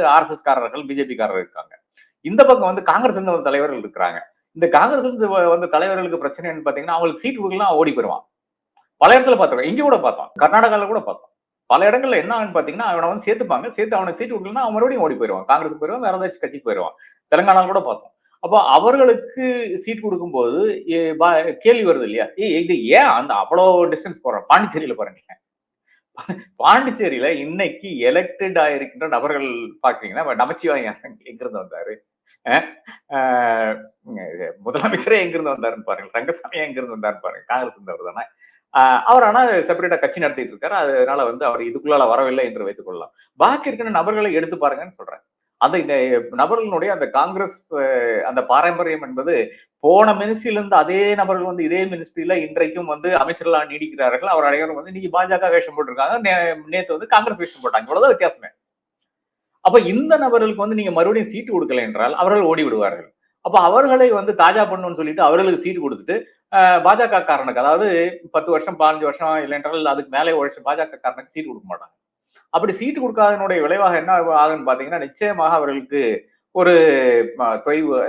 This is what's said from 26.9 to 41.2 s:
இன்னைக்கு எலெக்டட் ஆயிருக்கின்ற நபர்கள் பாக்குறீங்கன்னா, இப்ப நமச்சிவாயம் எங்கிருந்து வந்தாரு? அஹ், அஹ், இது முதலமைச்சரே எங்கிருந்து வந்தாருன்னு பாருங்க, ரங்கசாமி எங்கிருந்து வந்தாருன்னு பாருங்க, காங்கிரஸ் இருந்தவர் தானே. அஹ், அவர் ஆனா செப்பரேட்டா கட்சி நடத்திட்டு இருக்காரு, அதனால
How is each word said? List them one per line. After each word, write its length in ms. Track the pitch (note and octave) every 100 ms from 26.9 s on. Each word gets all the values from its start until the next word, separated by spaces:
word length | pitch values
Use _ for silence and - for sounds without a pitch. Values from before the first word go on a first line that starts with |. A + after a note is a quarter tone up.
| - F3+ B2+ C#3+ D3
இன்னைக்கு 520 | D3 F3+ F3+ - G3 C#3
எலெக்டட் 580 | A#2+ E3+ F3+ - F#3+ E3+
ஆயிருக்கின்ற 500 | D3+ C#3 C3+ B2+ D#3
நபர்கள் 400 | A#2+ C#3+ C#3+ C3+ A#2+ G#2+ -
பாக்குறீங்கன்னா, 440 | C3 - G#2 A2+ D3+
இப்ப 100 | A2
நமச்சிவாயம் 640 | C3 E3 E3 C#3 A2 - B2 A2
எங்கிருந்து 380 | - A2+ B2 G#2
வந்தாரு? 320 | F#2 E2 G2+ G#2+ _ _ _ _ A#2
அஹ், 200 | C#3+ - - - - _
அஹ், 640 | C#3 C3 B2 A#2+ A2+ A2 G#2+ A2 _ - G#2 F2
இது 180 | F2 E2+ -
முதலமைச்சரே 560 | G#2 D3 A3 F#3 - G#3+
எங்கிருந்து 340 | F3 E3 D3+
வந்தாருன்னு 300 | C3+ A2+ A2
பாருங்க, 260 | G#2+ G2 G2
ரங்கசாமி 440 | A#2 C3 E3+ - D#3+
எங்கிருந்து 380 | D3 C3 B2 A2
வந்தாருன்னு 260 | G#2+ G#2
பாருங்க, 240 | F#2 F#2+ -
காங்கிரஸ் 280 | B2+ A#2+ G2+
இருந்தவர் 340 | F#2+ E2+ F2
தானே. 160 | G2+ A#2 _ _ _ _
அஹ், 280 | C#3 C3 B2+ -
அவர் 180 | B3+
ஆனா 180 | A3 A3+ B3 F#3
செப்பரேட்டா 400 | - E3+ F3 E3+
கட்சி 200 | C#3 F3+
நடத்திட்டு 340 | D3 C3+ B2
இருக்காரு, 220 | G#2 D#3+ G3
அதனால 460 | D3 C3 B2+ C#3+